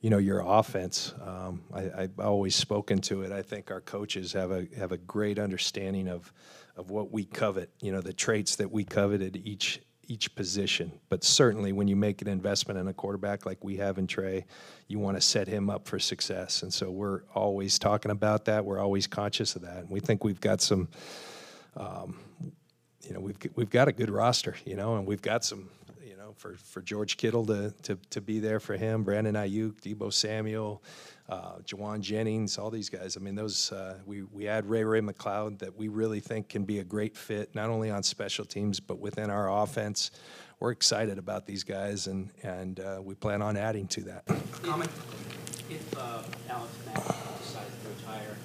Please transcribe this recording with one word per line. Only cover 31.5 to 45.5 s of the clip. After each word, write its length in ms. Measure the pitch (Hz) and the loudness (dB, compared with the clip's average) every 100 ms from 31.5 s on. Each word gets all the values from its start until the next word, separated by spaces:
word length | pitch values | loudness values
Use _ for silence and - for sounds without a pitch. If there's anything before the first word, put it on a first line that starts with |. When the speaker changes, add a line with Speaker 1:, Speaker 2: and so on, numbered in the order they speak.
| 90 | -12
Speaker 1:
Juwan 360 | 95 98 104 107 | -12 -8 -4 -4
Jennings, 580 | 98 107 110 110 104 - | -2 0 2 2 0 -2
all 120 | 104 | -4
these 200 | 110 101 | -4 -6
guys. 260 | 92 92 92 | -6 -8 -8
I 40 | |
mean, 140 | 98 | -6
those, 380 | 98 107 107 - | -4 -2 -2 -2
uh, 260 | 101 95 95 | -4 -10 -12
we, 200 | 98 101 | -10 -10
we 220 | 98 101 104 | -10 -6 -2
add 220 | 110 101 | 0 2
Ray 160 | 113 | 2
Ray 160 | 110 110 | 6 4
McCloud 580 | 104 95 110 101 107 98 | 4 -2 -4 -2 -4 -6
that 140 | 98 | -10
we 140 | 90 107 | -6 -4
really 320 | 107 110 107 | 0 0 0
think 300 | - 110 104 | -4 -6 -4
can 140 | 107 | -2
be 160 | 98 104 | 0 0
a 40 | |
great 320 | 90 104 107 - | 0 -2 -2 -4
fit, 380 | - 104 104 | -6 -4 -4
not 160 | 110 110 | -4 0
only 200 | 113 110 | 0 0
on 120 | 101 | 0
special 420 | 95 - 104 - | 0 -2 -4 -4
teams, 340 | 104 - 104 95 | -4 -2 0 -2
but 200 | - 90 | -4 -6
within 320 | 101 104 107 | -4 -4 0
our 320 | 101 98 101 | 2 2 2
offense. 480 | 104 - 104 101 - - - - - - | 2 0 -2 -2 -4 -6 -20 -20 -20 -4
We're 100 | 117 | -2
excited 460 | 117 - 107 110 98 | 2 4 4 2 0
about 300 | 90 101 98 | -4 -6 -6
these 180 | 98 | -8
guys, 440 | - 98 101 101 95 | -4 -4 -2 -2 -2
and, 220 | 95 95 - | -4 -6 -8
and, 360 | 104 90 92 92 | -8 -6 -6 -6
uh, 220 | 95 95 | -6 -6
we 120 | 98 | -8
plan 260 | 98 107 104 | -4 -2 0
on 160 | 104 104 | 0 0
adding 300 | 107 107 95 | 0 -2 -2
to 140 | - | -4
that. 240 | 95 95 - - - - | -6 -12 -2 -2 -2 -8
Speaker 2:
Comment? 280 | - - - - - - - - - | -4 -2 -2 -6 -12 -12 -12 -10 -10